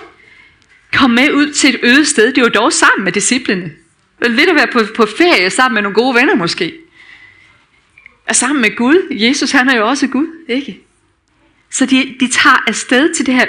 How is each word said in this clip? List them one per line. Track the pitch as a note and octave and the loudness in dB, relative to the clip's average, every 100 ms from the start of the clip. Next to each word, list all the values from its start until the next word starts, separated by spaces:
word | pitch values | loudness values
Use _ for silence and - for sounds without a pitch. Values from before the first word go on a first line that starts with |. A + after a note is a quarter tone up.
| - _ - - - _ _ _ _ - | -20 _ -20 -20 -20 _ _ _ _ 0
Kom | C4 | 2
med | A#3 C#4 | 2 2
ud | C#4 D4 | 0 -2
til | - C#4+ | 0 0
et | A3+ | 0
øde | A#3+ B3+ | 2 2
sted. | D4+ - A3 | 2 2 2
Det | C4+ | 2
var | A#3 | 0
dog | G#3 A#3+ | 2 0
sammen | - C#4 A4+ | 2 2 2
med | F#3 | -2
disciplene. | F3+ F#3+ B3+ B3+ G3 F3 - _ _ _ _ | -2 -2 -2 -2 -6 -6 -14 _ _ _ _
Vel | - | -2
lidt | A#3 E4+ | 0 2
at | D4+ | 2
være | A#3 | 0
på, | B3 G#3+ | 0 -2
på | - G#3+ - | 0 -2 2
ferie | E4 C4 F#3 | 2 2 0
sammen | F#3 B3+ | 0 0
med | A3 | 0
nogle | G3+ | -2
gode | G3 B3+ | 0 0
venner | A#3+ C#4 | 2 2
måske. | E4 E3+ - E3 - - _ - - - _ _ _ _ _ _ _ - _ - | 0 -2 -4 -8 -10 -20 _ -20 -20 -20 _ _ _ _ _ _ _ -20 _ -6
Og | A3+ | -4
sammen | B3 D4 | -2 0
med | G#3+ G3+ | -2 0
Gud. | A#3+ E4+ F#4 | 2 2 0
Jesus, | G3+ A3+ C#4 C#4 | -2 -2 0 0
han | C#4 B3+ | 0 2
er | B3 | 2
jo | G#3+ | 0
også | C4+ C4+ | 0 -2
Gud, | B3+ E4 - - | -2 -4 -8 -8
ikke? | B3 C#4 F#3 _ _ _ _ _ _ _ _ _ | -8 -6 -16 _ _ _ _ _ _ _ _ _
Så | - B3+ | -4 0
de, | C4 C4 - | 0 -2 -4
de | B3 | -4
tager | - D4 B3+ - | 0 2 2 0
afsted | G#3 - B3+ D#4+ | -6 -2 0 0
til | - C4+ | 0 -2
det | |
her | B3+ | 0